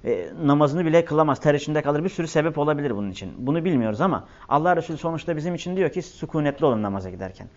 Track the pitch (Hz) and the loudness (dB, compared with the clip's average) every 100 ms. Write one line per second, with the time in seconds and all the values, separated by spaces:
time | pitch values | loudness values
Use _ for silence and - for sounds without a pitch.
0 | 113 98 80 - 147 147 147 165 165 165 | -2 -2 -4 -2 2 4 4 2 4 4
1 | 165 151 156 - 151 143 151 151 139 151 | 4 2 2 2 2 2 0 0 0 0
2 | 180 - 165 160 160 156 143 143 143 101 | -2 -4 -2 0 0 0 0 0 -2 -2
3 | 101 87 92 - 123 165 175 143 110 107 | -4 -8 -12 -6 -2 0 2 2 2 0
4 | 185 123 - - - 143 170 170 165 156 | 0 0 -4 -16 -2 2 4 2 0 -6
5 | 170 160 - 156 165 175 180 185 165 180 | -4 -4 -4 -4 -4 -6 -4 0 0 -2
6 | 175 - 156 160 147 143 151 110 101 98 | -8 -10 -6 -2 0 2 2 2 0 -4
7 | 95 92 92 - - | -6 -8 -10 -12 -18